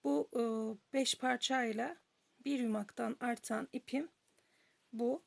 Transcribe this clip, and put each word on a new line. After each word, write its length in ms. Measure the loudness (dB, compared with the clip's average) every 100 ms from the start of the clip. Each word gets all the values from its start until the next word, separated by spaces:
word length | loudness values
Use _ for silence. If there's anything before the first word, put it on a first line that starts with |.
Bu, 260 | 2 2 2
eee, 440 | 0 0 0 -2 -6 _
beş 220 | 0 2
parçayla 800 | 2 0 0 2 2 2 -2 -4 -6 _ _ _ _
bir 140 | -2 0
yumaktan 580 | 2 0 -2 -2 -2 -2
artan 480 | -2 -2 -2 -4 -2
ipim 360 | -8 -2 -2 -2 _ _ _ _ _ _ _ _
bu. 300 | -2 0 0